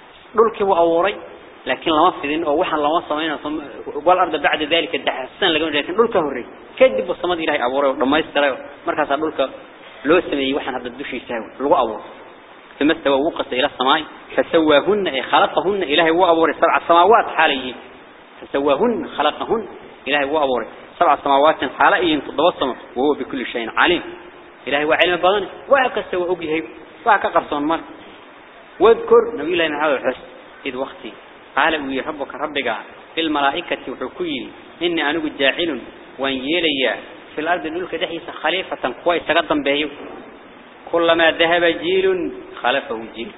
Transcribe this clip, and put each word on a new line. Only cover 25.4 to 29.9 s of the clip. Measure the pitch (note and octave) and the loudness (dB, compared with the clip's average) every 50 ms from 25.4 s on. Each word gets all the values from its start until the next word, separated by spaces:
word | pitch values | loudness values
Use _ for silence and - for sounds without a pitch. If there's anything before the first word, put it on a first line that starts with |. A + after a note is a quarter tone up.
| F#3 - - - - - | -2 -6 -12 -16 0 2
وهكذا | C4 C#4 B3+ A#3+ - G#3+ G3 - - | 2 2 4 0 -2 -4 -6 -4 -4
هو | F3+ F3 E3 F3+ | -4 -2 -2 -4
أجهه | E3+ E3 D3+ D#3 D#3+ D#3 D#3+ - - - - - - - | -4 -4 -4 -4 -4 -4 -6 -14 -18 -20 -20 -20 -4 2
وهكذا | A#3+ G#3 F#3+ - G#3 | 2 2 2 2 0
قرصان | - E3+ C3+ - D#3 D3 C#3+ | 0 0 0 0 -4 -4 -2
مر | D#3 D3+ - - - - - - - - - - - - - - - - - - - - - | -2 -2 -4 -6 -12 -18 -20 -20 -20 -20 -20 -20 -20 -20 -20 -20 -20 -20 -20 -20 -20 -2 4
واذكر | E3+ A3 A3+ A3+ - - A3+ A#3+ - - C#3+ | 6 6 6 4 4 6 6 6 6 4 -4
نبي | C#3 C#3+ D#3+ F3+ | -6 -6 -4 -2
الله | F3 E3 | 0 0
محمد | D#3 D3+ D3 D#3 D#3 | -2 0 0 0 0